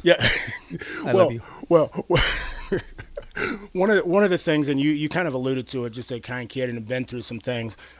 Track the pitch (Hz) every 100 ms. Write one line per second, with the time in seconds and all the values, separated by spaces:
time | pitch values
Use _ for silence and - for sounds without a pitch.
0 | 170 160 113 - - - - - - 320
1 | 311 190 160 117 - - - 170 147 -
2 | - 170 - - - - - 185 - -
3 | - - - - - 214 202 180 196 202
4 | 175 196 202 180 - 151 143 139 147 147
5 | 151 165 175 127 131 131 117 135 120 113
6 | 117 120 123 123 117 131 127 117 110 127
7 | 127 123 - 117 127 120 113 - - -